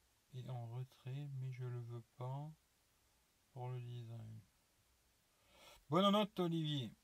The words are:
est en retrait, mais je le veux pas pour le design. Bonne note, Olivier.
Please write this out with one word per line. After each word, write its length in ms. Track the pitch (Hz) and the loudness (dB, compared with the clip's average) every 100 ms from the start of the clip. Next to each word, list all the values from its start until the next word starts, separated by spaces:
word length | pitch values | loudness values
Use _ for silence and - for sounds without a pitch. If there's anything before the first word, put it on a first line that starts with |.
| _ _ _ | _ _ _
est 160 | 127 123 | -10 -6
en 160 | 123 117 | -6 -4
retrait, 600 | 123 127 - 127 135 147 131 | -6 -6 -8 -8 -6 -4 -4
mais 140 | 131 | -4
je 120 | 123 | -4
le 160 | 123 123 | -4 -4
veux 200 | 117 117 - - | -6 -8 -10 -8
pas 340 | 127 139 151 156 _ _ _ _ _ _ _ _ _ | -6 -6 -6 -12 _ _ _ _ _ _ _ _ _
pour 160 | 127 123 | -8 -4
le 120 | 123 | -4
design. 600 | 120 120 113 117 110 110 - _ _ _ _ _ _ _ _ _ _ - - - - | -6 -8 -8 -10 -10 -12 -16 _ _ _ _ _ _ _ _ _ _ -20 -20 -16 2
Bonne 200 | 165 202 | 6 8
note, 300 | 208 208 - | 8 6 2
Olivier. 520 | 175 165 151 143 113 - | 2 4 2 0 -2 -8